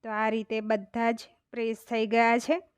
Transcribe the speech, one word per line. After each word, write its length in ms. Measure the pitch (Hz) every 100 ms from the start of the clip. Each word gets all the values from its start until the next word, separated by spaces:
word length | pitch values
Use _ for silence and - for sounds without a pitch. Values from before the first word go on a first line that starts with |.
તો 60 | 226 214
આ 80 | 220 220
રીતે 220 | 208 220 214
બધા 420 | 214 196 233 233
જ 180 | 233 - _ _
પ્રેસ 340 | 240 226 220 -
થઈ 180 | 233 220
ગયા 260 | 226 233 240 -
છે. 120 | 339 -